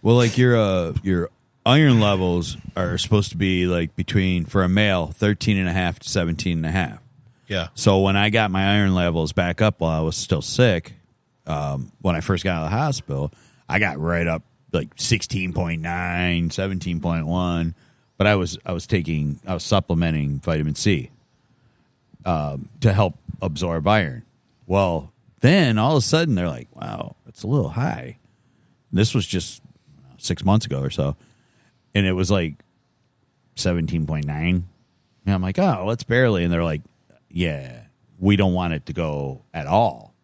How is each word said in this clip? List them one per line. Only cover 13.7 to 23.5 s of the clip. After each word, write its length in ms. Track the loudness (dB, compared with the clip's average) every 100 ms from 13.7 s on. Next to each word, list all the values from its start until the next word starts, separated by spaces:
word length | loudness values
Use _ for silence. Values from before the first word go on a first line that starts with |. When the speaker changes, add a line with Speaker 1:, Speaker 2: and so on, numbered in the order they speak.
| 0
Speaker 1:
got 200 | 0 0
right 260 | -2 0 0
up, 180 | -2 -6 _ _
like, 160 | -6 -6 -6
sixteen 560 | -2 -2 -2 -4 -4
point 300 | -4 -4 -4
nine, 680 | -4 -4 -4 -2 0 0 -2
seventeen 500 | -2 -4 -4 -4 -4
point 260 | -2 -2 -2
one. 480 | -2 0 -2 -2 -6 _ _ _ _
But 100 | 2
I 80 | 2
was, 220 | 0 -6 -8
I 60 |
was 160 | -8 -2
taking, 540 | -2 0 -2 -2 -6 -6
I 100 | -8
was 80 |
supplementing 760 | 0 0 0 0 0 0 -2 -4
vitamin 360 | -2 -2 -2 -2
C, 360 | 0 0 -2 _ _ _ _ _ _ _ _ _ _ -10
um, 460 | -4 -2 -2 -6 -12 0
to 140 | 2
help 220 | 4 2 -2 -14 -6
absorb 440 | -6